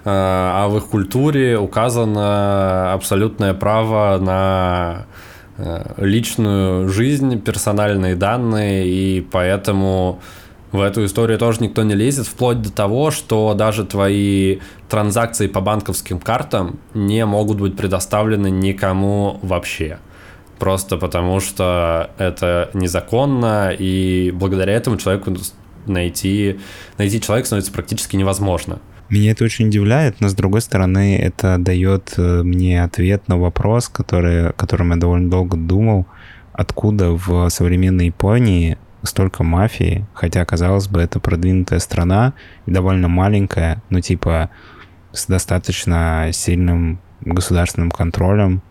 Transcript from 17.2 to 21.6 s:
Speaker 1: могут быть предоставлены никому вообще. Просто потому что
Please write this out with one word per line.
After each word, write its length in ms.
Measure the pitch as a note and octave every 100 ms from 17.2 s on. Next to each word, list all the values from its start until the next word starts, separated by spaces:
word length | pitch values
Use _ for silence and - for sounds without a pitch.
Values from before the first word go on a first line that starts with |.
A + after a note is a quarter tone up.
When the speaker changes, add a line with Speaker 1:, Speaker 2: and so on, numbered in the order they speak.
| A2
Speaker 1:
могут 340 | G#2 G#2+ G#2
быть 160 | G2 G2
предоставлены 760 | F#2+ F#2 - G#2+ A2 G#2 G2
никому 880 | F#2+ F#2+ G2 G2 F#2 G2 G2+ G2+ G2+
вообще. 560 | F#2+ F2+ - - D#2 E2 - - - - - -
Просто 380 | F#2+ F#2+ - F2
потому 440 | F2+ F2 F2 F#2+
что 680 | F#2+ -